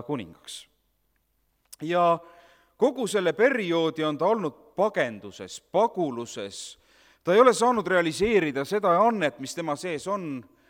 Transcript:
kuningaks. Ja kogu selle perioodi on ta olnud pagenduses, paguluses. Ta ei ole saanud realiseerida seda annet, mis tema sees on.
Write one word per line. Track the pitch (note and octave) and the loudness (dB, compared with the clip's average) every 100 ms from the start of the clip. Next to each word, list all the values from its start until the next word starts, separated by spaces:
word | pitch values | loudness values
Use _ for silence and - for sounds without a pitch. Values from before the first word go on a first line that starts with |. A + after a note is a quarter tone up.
| A#2+ | -2
kuningaks. | C#3+ E2 E2+ - - - _ _ _ _ _ _ _ _ _ _ - D#3 | -8 -8 -16 -18 -18 -20 _ _ _ _ _ _ _ _ _ _ -12 -2
Ja | F3 E3+ E3+ - - _ _ _ - | 2 4 2 -2 -20 _ _ _ 0
kogu | B3+ C4 G#3 | 0 0 -2
selle | G3+ F3 D3 | 0 0 2
perioodi | B3+ B3+ F3+ E3 D#3+ D#3 D#3 | 2 2 0 0 0 -2 -4
on | D3 | 0
ta | F#3+ | 0
olnud | A3+ D#3+ - _ | 0 -2 -8 _
pagenduses, | - G#3 G3 B2+ G#2 G2+ - F#2 - | -2 -2 0 -4 -4 -16 -16 -16 -16
paguluses. | _ F3+ A3+ F#3 D#3 A#2+ - A#2 G2+ - - - _ _ _ _ | _ 0 2 0 -4 -4 -10 -10 -10 -12 -16 -18 _ _ _ _
Ta | - G3+ | 2 6
ei | |
ole | B3+ | 6
saanud | G#3 A#3 A#3 F3 | 6 2 0 0
realiseerida | F#3 E3 C3+ G#3+ G#3 D#3 C3 C#3 | 0 0 0 2 2 2 -4 -4
seda | G3+ F#3+ E3+ | -2 2 4
annet, | A3+ A3 D3+ - | 4 2 -2 -4
mis | C3 | -12
tema | E3+ D#3 C#3+ | -8 -6 -6
sees | F3+ D3 F3 | -6 -8 -6
on. | G3+ E3 C3 A2 _ | -8 -8 -10 -14 _